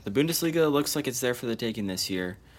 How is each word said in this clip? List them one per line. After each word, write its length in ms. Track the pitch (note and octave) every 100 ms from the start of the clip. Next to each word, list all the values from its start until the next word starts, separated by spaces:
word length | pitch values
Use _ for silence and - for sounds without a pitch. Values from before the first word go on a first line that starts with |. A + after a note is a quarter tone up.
the 60 | -
Bundesliga 600 | G#2 D#3+ E3 E3 E3 D#3
looks 240 | C#3+ D3 D3+
like 100 | C3+
it's 140 | B2
there 140 | B2+
for 120 | B2 B2
the 80 |
taking 320 | A2+ A#2 A2 G2
this 240 | F#2 -
year. 280 | F#2 F2+ F#2 -